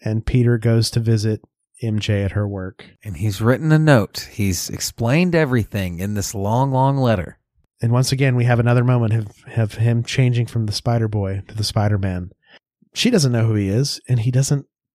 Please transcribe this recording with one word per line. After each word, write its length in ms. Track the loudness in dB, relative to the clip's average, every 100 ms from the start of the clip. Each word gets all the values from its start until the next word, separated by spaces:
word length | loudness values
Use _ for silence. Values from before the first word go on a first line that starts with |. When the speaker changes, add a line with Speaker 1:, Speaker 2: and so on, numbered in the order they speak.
Speaker 1:
and 220 | -4 -2 0
Peter 320 | 2 2 2
goes 320 | 2 2 2
to 80 | 0
visit 420 | 0 2 0 -4 -6 _ _ _
M 160 | -4 -2
J 240 | 0 0
at 80 | 0
her 160 | -2 -4
work. 360 | -6 -10 -14 -20 _
Speaker 2:
And 140 | -14 -4
he's 240 | -4 0
written 300 | 0 2 2
a 60 | 2
note. 480 | 6 4 2 -6 -12
He's 400 | -4 -2 -2 -6
explained 640 | -8 -10 -6 -2 0 2 2
everything 640 | 2 0 -2 -4 -6 -6
in 160 | -6 -4
this 180 | -6
long, 380 | -6 -2 0 0
long 260 | 2 0 2
letter. 400 | 2 0 -2 -12 _ _ _ _
Speaker 1:
And 120 | 0
once 200 | 2 2
again, 240 | 0 0 2
we 100 | 2
have 140 | 2
another 240 | 2 2
moment 300 | 4 2 2
of, 180 | 0 -4 -12 -8 -4
of 180 | -2 0
him 280 | 0 0
changing 440 | -2 0 0 0 -2
from 180 | -4 -4
the 80 |
Spider-Boy 680 | -4 -2 0 0 -2 -2 -4 -8
to 40 |
the 100 | -6
Spider-Man. 680 | -4 0 0 0 -2 -4 -8 -14 _ -20 _ _ _ -4
She 140 | 0
doesn't 220 | 2 2
know 160 | 2 2
who 80 | 2
he 140 | 0
is, 300 | 0 -2 -6 -4
and 120 | -2
he 100 | 0
doesn't 380 | 0 0 -2 -4 _ _